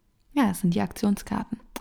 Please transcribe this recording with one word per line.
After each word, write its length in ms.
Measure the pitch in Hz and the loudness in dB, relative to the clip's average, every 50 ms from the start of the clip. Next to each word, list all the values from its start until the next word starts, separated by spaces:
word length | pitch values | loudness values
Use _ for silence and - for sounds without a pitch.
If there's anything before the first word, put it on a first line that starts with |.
| _ _ _ _ _ _ - | _ _ _ _ _ _ 0
Ja, 140 | 285 254 202 | 2 2 2
das 140 | 180 - | 2 2
sind 120 | - 175 170 | 0 0 2
die 80 | 208 | 2
Aktionskarten. 760 | 202 196 - - - 208 202 - - - 208 202 202 - 220 - - - - - | -2 -2 -2 0 0 0 0 0 -2 -4 -4 -4 -4 -6 -8 -12 -12 -14 -16 -16